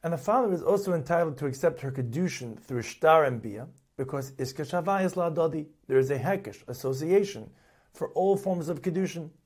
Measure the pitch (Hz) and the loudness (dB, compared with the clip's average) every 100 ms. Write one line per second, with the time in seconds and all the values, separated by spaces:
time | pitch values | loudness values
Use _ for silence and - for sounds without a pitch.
0 | 170 165 - 233 240 175 - 202 196 175 | -2 -4 2 2 4 2 2 2 2 -2
1 | 139 170 165 135 143 127 170 156 135 135 | 2 0 0 -2 -4 0 0 0 -8 -4
2 | 123 120 180 - 123 110 - 123 110 - | -4 0 -2 -2 -10 -14 -6 -6 -6 2
3 | 156 160 143 123 107 101 123 - _ - | 6 6 6 0 -6 -10 -12 -18 _ -8
4 | 135 139 135 - 131 - 143 175 170 196 | -6 -6 -8 -6 -8 -6 -4 -2 0 0
5 | 185 180 170 160 165 156 151 _ - 131 | 0 0 -2 2 0 0 -8 _ 2 2
6 | 135 139 131 196 - 101 - 120 135 131 | 4 0 0 -2 -4 -16 -14 -6 -4 -2
7 | 156 190 196 120 110 - _ _ _ - | 4 4 4 -6 -14 -20 _ _ _ -10
8 | - - 190 196 190 180 160 160 185 170 | -6 0 2 2 0 -2 -2 -4 -2 -2
9 | 185 170 156 _ | -2 -4 -12 _